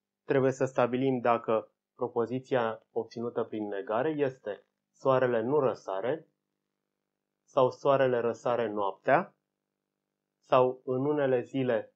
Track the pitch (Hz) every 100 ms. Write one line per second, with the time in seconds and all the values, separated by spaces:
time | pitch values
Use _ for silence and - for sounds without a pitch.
0 | _ _ - 143 131 131 131 135 120 123
1 | 135 127 120 117 - 110 - _ _ -
2 | 123 120 113 127 131 131 113 110 _ 117
3 | 110 117 117 120 113 110 104 101 95 107
4 | 151 147 139 135 107 98 _ _ _ _
5 | 139 131 127 117 113 147 127 98 - 95
6 | 113 160 - _ _ _ _ _ _ _
7 | _ _ _ _ _ 143 127 - 143 135
8 | 131 120 117 113 127 117 113 104 98 -
9 | - 147 202 _ _ _ _ _ _ _
10 | _ _ _ _ _ 131 127 127 - 127
11 | 143 151 131 127 117 135 123 110 -